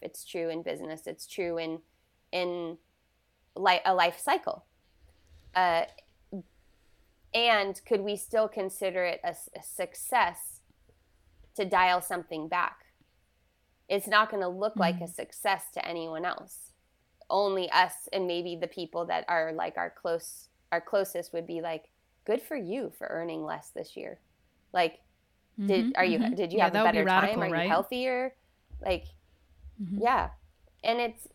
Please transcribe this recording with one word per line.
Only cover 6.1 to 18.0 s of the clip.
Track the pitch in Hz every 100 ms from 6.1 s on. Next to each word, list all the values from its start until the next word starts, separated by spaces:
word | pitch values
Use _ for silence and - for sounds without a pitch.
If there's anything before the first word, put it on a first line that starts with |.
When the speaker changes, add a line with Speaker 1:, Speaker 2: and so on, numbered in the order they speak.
| _ - 196 - _ _ _ _ _ _ _ _
Speaker 1:
and | 233 233 214 196 190 -
could | 208
we | 202 202
still | - 220 214
consider | 220 190 - 190 180 180
it | -
a | 175
s-, | 165 - -
a |
success | - - 175 - - 247 175 180 - - _ _ _ _ _ _ _ _ - -
to | 190
dial | 185 185 180
something | - 175 - 156 160
back? | 175 - - _ _ _ _ _ _ _ _ _ _ -
It's | 196 202
not | 214 220
gonna | 202 180
look | 185 214 214
like | 190 180
a | 170
Speaker 2:
Mm. |
Speaker 1:
success | - - - 208 190 -
to | - -
anyone | 170 165 160 180
else. | - 185 - - _ _ _ _ _ -
Only | 190 202 190 175
us | 175 180 -